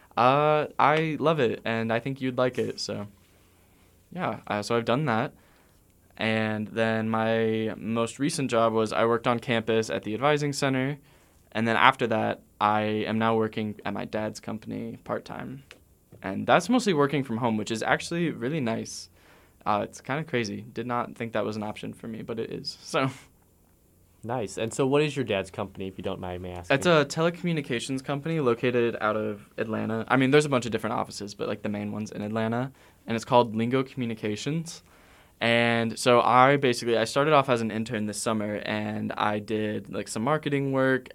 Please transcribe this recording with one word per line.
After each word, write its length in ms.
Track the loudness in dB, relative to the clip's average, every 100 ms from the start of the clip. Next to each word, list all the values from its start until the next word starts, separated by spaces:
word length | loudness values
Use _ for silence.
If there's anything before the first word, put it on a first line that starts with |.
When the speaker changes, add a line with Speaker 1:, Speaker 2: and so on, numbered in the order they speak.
| _ 4
Speaker 1:
"Uh, 520 | 4 6 4 2 0 2
I 400 | 4 4 0 0
love 180 | 0 2
it, 220 | 2 0 -2
and 260 | -2 0
I 80 | 0
think 220 | -2 -4
you'd 160 | -4 0
like 180 | 0 0
it." 220 | -4 -4
So, 280 | -6 -8 -10 -16 _ _ _ _ _ _ _ _ _
yeah, 300 | -6 -6 -6 -4
uh, 160 | -4
so 120 | 0
I've 120 | 0 2
done 180 | 0
that. 300 | 2 0 0 -6 _ _ _ _ _ _ _ -4
And 520 | 0 0 0 -2 -4
then 420 | 0 0 0 0
my 640 | 0 2 2 2 0 -2 -4
most 420 | -4 -2 -2 -2
recent 280 | -2 -2 0
job 220 | 2 4
was 200 | 2 0
I 120 | 2
worked 220 | 2 2 2
on 120 | -2
campus 500 | 0 -2 2 0 2
at 140 | -4
the 100 | -4
advising 380 | -2 2 2 0
center. 440 | -2 0 0 -2 -6 -12 _ _ _ _
And 140 | -2 2
then 100 | 6
after 300 | 6 6 0
that, 340 | 0 0 -4 _ 0
I 220 | 2 2
am 360 | 0 -2 -2 0
now 180 | 2 2
working 380 | 0 -2 -6 -6
at 80 | -8
my 120 | -6
dad's 340 | -6 -4 -6 -8
company 580 | -10 -10 -8 -10 -10 -12
part-time. 600 | -8 -8 -8 -12 -12 -14 -18 -20 _ _ _ -12
And 240 | -8 -6 4
that's 220 | 4 4
mostly 240 | 2 2
working 300 | 2 2 0
from 140 | -2 -2
home, 180 | 0 0
which 140 | -2
is 100 | -4
actually 480 | 0 0 0 -2 -2
really 300 | -2 -4 -2
nice. 500 | -2 -4 -6 -14 -18 _ -20 -20 _ _ -2
Uh, 140 | 0
it's 180 | -2 -8
kinda 220 | -6 -6
crazy. 400 | -2 -4 -4 -6 -10
Did 140 | -10 -4
not 300 | -4 -4 -8
think 160 | -4
that 120 | -2
was 120 | -2 -4
an 80 |
option 280 | -6 -8 -12
for 140 | -12 -12
me, 160 | -12
but 160 | -8 -8
it 120 | -6
is. 280 | -8 -10 -14
<laughs> 20 |
So. 280 | -6 -2 -2 -4 -20 _ _ _ _ _ _ _ _ _ -6
Speaker 2:
Nice. 300 | -4 -4 -4
And 160 | -6
so 140 | 0 2
what 160 | 2
is 120 | 2
your 100 | -2
dad's 260 | -2 -2 -2
company, 360 | -8 -8 -8 -10
if 120 | -8
you 40 |
don't 140 | -8 -6
mind 220 | -8 -8
me 80 | -10
asking? 260 | -10 0 2
Speaker 1:
It's 100 | 4
a 180 | 4
telecommunications 1000 | 2 0 -2 0 -4 -4 -2 -4 -2 -6
company 380 | -4 -6 -2 0
located 560 | 2 2 2 2 2 2
out 140 | 0 0
of 340 | -2 -6 -10 -6
Atlanta. 480 | -4 -2 -2 -4 2
I 80 | 4
mean, 140 | 6
there's 160 | 4 4
a 20 |
bunch 160 | 0
of 80 | 0
different 220 | -2 -2
offices, 400 | -2 -4 -6 -12
but, 120 | -6 -6
like, 140 | -4
the 80 | -4
main 240 | -4 -6
one's 180 | -6 -8
in 120 | -6
Atlanta. 500 | -4 -2 0 0 -4 -8 -20 _ -4
And 100 | -4
it's 80 | 4
called 280 | 6 6
Lingo 280 | 2 0 0
Communications. 1000 | -2 -4 -6 -4 -4 -4 -2 -4 -6 -12 -20 -20 -20 -20 -20 -2
And 560 | 2 4 4 2 0 0
so 240 | 6 6
I 340 | 8 8 8 6
basically, 400 | 2 0 2 2
I 80 |
started 300 | 2 2 4
off 160 | 4 6
as 100 | 2
an 100 | 0
intern 360 | -2 -4 -2 -4
this 100 | -4
summer, 460 | -2 -2 -2 -4
and 480 | -4 -4 -4 -4 -6
I 280 | -2 -2 -2
did, 520 | -2 -2 -2 -4 -6
like, 160 | -8 -6
some 140 | -4
marketing 500 | 0 0 0 -2 0
work 360 | 2 2 2 -2